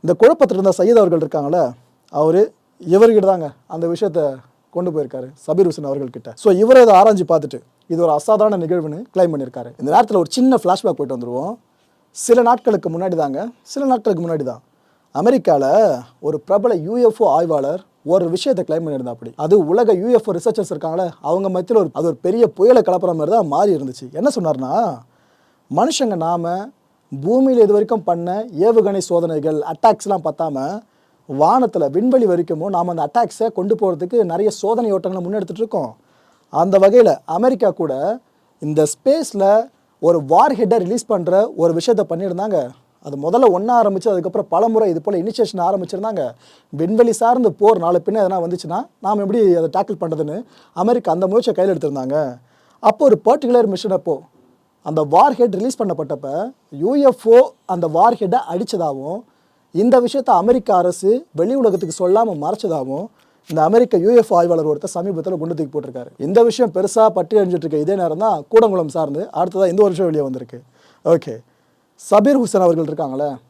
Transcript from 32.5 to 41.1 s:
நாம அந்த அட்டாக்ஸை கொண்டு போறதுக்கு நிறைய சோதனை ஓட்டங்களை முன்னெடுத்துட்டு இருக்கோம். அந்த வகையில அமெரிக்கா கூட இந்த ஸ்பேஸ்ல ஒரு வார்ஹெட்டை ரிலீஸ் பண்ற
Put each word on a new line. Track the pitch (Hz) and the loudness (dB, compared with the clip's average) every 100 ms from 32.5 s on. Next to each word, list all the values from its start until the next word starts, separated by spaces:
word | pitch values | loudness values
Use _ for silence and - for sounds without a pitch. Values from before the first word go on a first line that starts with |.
| 156 190 | -6 -4
நாம | 180 175 | -2 -2
அந்த | 170 151 | -4 -2
அட்டாக்ஸை | 240 233 - 220 | -2 -4 -4 -4
கொண்டு | 220 196 220 | -4 -4 0
போறதுக்கு | 196 165 180 240 | 0 -2 -2 -2
நிறைய | 185 170 208 | -2 0 -2
சோதனை | 208 202 226 226 | -2 -4 -2 -2
ஓட்டங்களை | 190 185 190 175 | -2 -4 -6 -6
முன்னெடுத்துட்டு | 214 185 196 | -8 -8 -8
இருக்கோம். | 220 196 127 - _ _ _ _ _ | -6 -6 -8 -12 _ _ _ _ _
அந்த | 147 185 190 | -2 2 4
வகையில | 196 240 214 135 - | 6 6 4 2 -4
அமெரிக்கா | 170 247 240 208 | -2 0 2 -2
கூட | - 160 165 175 247 _ _ _ _ | -2 -6 -2 -4 -6 _ _ _ _
இந்த | 147 151 151 | -4 0 0
ஸ்பேஸ்ல | - 262 311 294 202 196 214 254 _ _ _ | 0 0 0 -2 0 2 2 0 _ _ _
ஒரு | 160 170 | 0 0
வார்ஹெட்டை | 139 170 285 185 208 226 | 2 2 2 2 0 0
ரிலீஸ் | 175 233 | 0 -6
பண்ற | - | -4